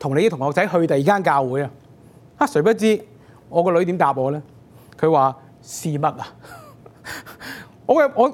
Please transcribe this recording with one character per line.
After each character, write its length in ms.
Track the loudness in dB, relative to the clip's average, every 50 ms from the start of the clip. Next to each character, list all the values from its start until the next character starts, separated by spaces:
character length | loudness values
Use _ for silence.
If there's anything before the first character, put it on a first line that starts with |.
同 160 | -6 -2 0
你 60 | 2 2
啲 80 | 2
同 140 | 0 -2 -4
學 80 | -2 0
仔 140 | 0 -2
去 200 | 2 2 0 2 2
第 60 | 0
二 80 | 2 2
間 200 | 2 2 2 2
教 220 | 2 2 2 0
會 180 | 0 -2 -4 -4
啊？ 80 | -6 -8 -16 -20 -20 -20 -20 -20 -20 -20 -20 -20 -20 _ -2
啊， 80 | -2 0
誰 140 | 2 2 2
不 120 | 2 2
知 260 | 2 2 0 0 0 -4 -14 -20 -20 -20 -20 -20 -20 _ -4
我 140 | -2 0 0
個 80 | 2
女 140 | 2 2 0
點 120 | 0 0
答 140 | 0 0 0
我 220 | 0 0 -2 -2 -4
呢？ 100 | -6 -8 -14 -20 -20 -20 -20 -20 -20 -20 -20 -6 -2
佢 100 | 0 2
話： 280 | 4 4 2 2 0 -4 -16 -20 -20 -20 -20
「試 340 | -18 -16 -8 -6 -4 -4
乜 100 | -2 -2 -2 -4 -4
啊？」 80 | -14 -16 -18 -20 -20 -20 -20 -20 -20 -20 -20 -20 -20 -20 -20 -20 -16 -16 -16 -16 -16 -20 -20 -18
<laughs> 480 | -16 -16 -16 -16 -18 -20 -20 -18 -2
我 160 | 0 2 2 2
嘅， 80 | 0 0
我， 120 | 0 0 0